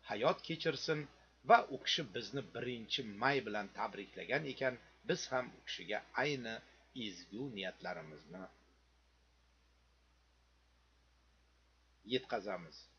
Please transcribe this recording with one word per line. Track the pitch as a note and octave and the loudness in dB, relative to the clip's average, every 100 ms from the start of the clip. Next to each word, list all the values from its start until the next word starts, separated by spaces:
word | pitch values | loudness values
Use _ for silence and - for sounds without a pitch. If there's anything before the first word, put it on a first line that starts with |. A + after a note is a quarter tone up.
| - | -2
hayot | G#2 C3 F3+ | 2 2 2
kechirsin | - E3 D#3+ C3+ - D3+ C#3+ - - - B2+ | -2 0 0 0 0 0 0 -12 -20 -16 8
va | - | 8
u | - C3 | 8 -4
kishi | - - D3+ | 0 0 0
bizni | A#2+ G#2+ C#3 | -4 -4 -4
birinchi | - A#2 A#2+ A#2+ A2 - A#2 | -4 -6 -4 -4 -2 -2 -2
may | G2+ B2+ C#3 | 2 4 4
bilan | A2 G#2 G2 | 2 -2 -2
tabriklagan | - G#2+ G2 F#2+ - F2+ C3+ | -4 -4 -4 -10 -8 0 0
ekan, | D3+ B2+ C3+ B2 - - | 0 0 0 -2 -14 -20
biz | - F3+ - | -2 -2 0
ham | B2+ B2 | -2 -2
u | - | -10
kishiga | - - E2 G#2+ - | -8 -8 -2 -4 -2
ayni | - C#3+ C#3 A2+ A2+ - - - C3 | 0 0 0 -2 -6 -10 -20 -14 -8
ezgu | A2 F2+ - G2+ C#3 | -6 -8 -10 -6 -6
niyatlarimizni | G#2+ F#2 - F2+ E2+ D#2 D#2 - F2+ F#2 - _ _ _ _ _ _ _ _ _ _ _ _ _ _ _ _ _ _ _ _ _ _ _ _ _ _ _ _ _ _ _ _ _ _ | -4 -6 -4 -8 -6 -8 -16 -14 -12 -12 -14 _ _ _ _ _ _ _ _ _ _ _ _ _ _ _ _ _ _ _ _ _ _ _ _ _ _ _ _ _ _ _ _ _ _
yetkazamiz. | G2 B2+ - A#2 G2 F#2 E2 - - | 2 2 2 -2 0 -4 -6 -16 -20